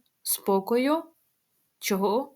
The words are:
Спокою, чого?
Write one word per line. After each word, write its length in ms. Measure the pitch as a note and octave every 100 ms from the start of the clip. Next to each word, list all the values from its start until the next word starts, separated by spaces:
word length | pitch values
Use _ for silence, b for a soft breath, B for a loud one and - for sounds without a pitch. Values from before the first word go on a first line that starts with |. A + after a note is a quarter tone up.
| _ _
Спокою, 800 | - - - G3 G3 A#3+ C4+ D#4+ E4 _ _ _ _ _ _ _
чого? 520 | - F#3+ G3 A#3 B3+